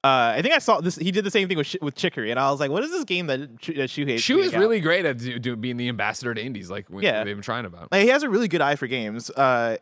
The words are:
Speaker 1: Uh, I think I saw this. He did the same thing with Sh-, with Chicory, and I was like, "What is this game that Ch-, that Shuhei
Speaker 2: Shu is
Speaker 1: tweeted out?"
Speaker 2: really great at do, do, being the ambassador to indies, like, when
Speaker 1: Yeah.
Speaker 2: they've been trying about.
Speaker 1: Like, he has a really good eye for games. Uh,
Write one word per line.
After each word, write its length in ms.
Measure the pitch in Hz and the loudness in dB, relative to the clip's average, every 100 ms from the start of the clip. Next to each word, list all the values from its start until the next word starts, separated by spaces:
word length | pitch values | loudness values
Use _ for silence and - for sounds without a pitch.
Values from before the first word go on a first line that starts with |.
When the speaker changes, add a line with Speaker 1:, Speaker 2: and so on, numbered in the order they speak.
| 139 | 6
Speaker 1:
Uh, 280 | 131 117 113 | 6 4 2
I 60 | |
think 120 | 196 | 2
I 40 | 311 | 2
saw 220 | - 202 | 4 2
this. 160 | 170 - | 2 -2
He 140 | 175 | -2
did 120 | 190 | 0
the 80 | 202 | 0
same 160 | 220 185 | 0 0
thing 80 | 170 | -2
with 120 | 143 | -2
Sh-, 100 | 180 | -4
with 140 | 147 - | -6 -2
Chicory, 340 | 180 - 110 | -2 -2 -2
and 80 | 123 | 2
I 140 | 139 | 2
was 80 | 139 | 2
like, 100 | 143 | 0
"What 140 | 160 | -2
is 80 | 302 | -2
this 140 | 349 269 | -4 -4
game 220 | 180 170 | -4 -2
that 300 | 131 143 113 | -4 -6 -12
Ch-, 80 | - | -8
that 220 | 151 131 | -4 -4
Shuhei 300 | - 143 117 | -4 -2 -2
Speaker 2:
Shu 180 | - 302 | 2 2
is 120 | 370 | 2
Speaker 1:
tweeted 40 | - | 2
out?" 40 | |
Speaker 2:
really 220 | 214 220 | 2 2
great 240 | 160 175 165 | 2 2 0
at 120 | 123 | -2
do, 220 | 123 120 | -6 -4
do, 160 | 123 117 | -4 -4
being 220 | 120 120 | -4 -4
the 100 | 123 | -4
ambassador 460 | 113 104 110 123 | -2 -2 -2 -4
to 100 | 113 | -4
indies, 260 | 117 110 92 | -6 -10 -8
like, 200 | 101 98 | -10 -10
when 160 | 196 196 | -2 0
Speaker 1:
Yeah. 180 | 110 | 0
Speaker 2:
they've 100 | 104 | -2
been 80 | 101 | -6
trying 220 | 101 117 | -6 -6
about. 260 | 107 85 85 | -6 -14 0
Speaker 1:
Like, 120 | 190 | 4
he 60 | 220 | 6
has 120 | 269 | 4
a 80 | 285 | 2
really 200 | 208 226 | 0 2
good 100 | 170 | 2
eye 160 | 143 147 | 2 0
for 100 | 127 | -2
games. 440 | 127 107 110 - | -4 -4 -8 -8
Uh, 480 | 131 135 123 117 110 | 2 4 4 2 -2